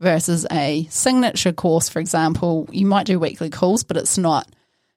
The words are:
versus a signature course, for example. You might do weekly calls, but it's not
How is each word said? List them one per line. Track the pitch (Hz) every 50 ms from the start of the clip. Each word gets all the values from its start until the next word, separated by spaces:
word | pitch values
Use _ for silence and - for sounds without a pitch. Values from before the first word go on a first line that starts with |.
versus | 170 185 165 160 - - 170 165 160 -
a | 165 156 143 151 147 156 160 160
signature | - - - 262 254 254 247 226 - - - 185
course, | 165 - - 175 160 165 160 -
for | - 170
example. | 165 165 - 165 160 156 165 - 180 170 165 160 156 -
You | - 190 196
might | 196 196 202 -
do | 208 185 175
weekly | 165 - - - 170 156
calls, | - - 185 180 202 226 -
but | - 170
it's | 165 - - -
not | 190 180 165 156 127 - - _ _ _ _ _ _ _ _ _